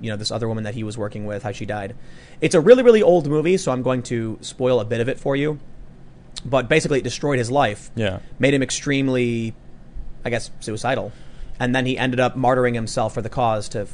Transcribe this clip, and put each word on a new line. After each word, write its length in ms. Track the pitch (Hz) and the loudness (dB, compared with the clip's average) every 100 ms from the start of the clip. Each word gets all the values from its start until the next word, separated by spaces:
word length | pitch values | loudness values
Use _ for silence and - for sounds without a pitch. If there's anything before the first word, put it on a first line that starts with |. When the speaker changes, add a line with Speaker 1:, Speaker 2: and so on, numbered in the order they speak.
Speaker 1:
you 100 | 113 | -8
know, 60 | 104 | -6
this 160 | 104 | -4
other 160 | 110 113 | -4 -4
woman 160 | 110 | -4
that 100 | 107 | -6
he 80 | 117 | -6
was 160 | 107 110 | -6 -6
working 260 | 104 107 | -8 -6
with, 200 | 104 101 | -8 -6
how 80 | 104 | -6
she 140 | 101 107 | -8 -6
died. 280 | 104 101 120 - - - - | -6 -8 -10 -14 -16 -18 -4
It's 140 | - 175 | 2 6
a 40 | |
really, 220 | 165 254 | 8 10
really 200 | 247 220 | 10 8
old 260 | 170 175 143 | 8 6 4
movie, 280 | 151 160 185 | 0 2 2
so 140 | - | 0
I'm 120 | 127 | 0
going 200 | 123 127 | 0 -2
to 340 | 117 120 113 104 | -2 -4 -4 -8
spoil 400 | - - 127 123 | -10 -2 2 2
a 40 | |
bit 160 | 107 117 | 2 -2
of 80 | 117 | -2
it 100 | - | -2
for 160 | 143 139 | -2 0
you. 240 | 151 147 - - - - - - - - | -2 -4 -10 -16 -16 -18 -20 -20 -18 -12
But 240 | 117 131 113 | -2 0 4
basically, 300 | 156 151 139 | 2 4 0
it 60 | |
destroyed 340 | 123 - 147 120 | -2 -4 -2 0
his 120 | 113 | 2
life. 400 | 139 120 104 - | 2 2 0 -8
Speaker 2:
Yeah. 240 | 117 101 92 - - | -2 -2 -2 -8 0
Speaker 1:
Made 140 | 127 | 2
him 80 | 139 | 2
extremely, 920 | 127 - 147 135 135 127 120 117 113 - - - - - - - | 0 -4 -2 0 2 2 0 0 -4 -8 -14 -18 -14 -10 -8 -8
I 60 | 123 | -4
guess, 200 | 117 - - | -4 -4 -10
suicidal. 520 | - 107 123 123 98 - - - - - | -8 -4 -2 -2 -4 -10 -14 -12 -10 -4
And 120 | 123 127 | 0 0
then 100 | 127 | 0
he 100 | 120 | 0
ended 220 | 127 123 | 0 2
up 180 | 123 131 | 0 2
martyring 380 | 123 131 123 | 2 4 2
himself 400 | 117 110 - 110 | 0 -4 -2 -2
for 80 | 127 | -2
the 60 | 107 | -6
cause 380 | 131 117 110 - | 0 0 0 -2
to 160 | 110 98 | -6 -6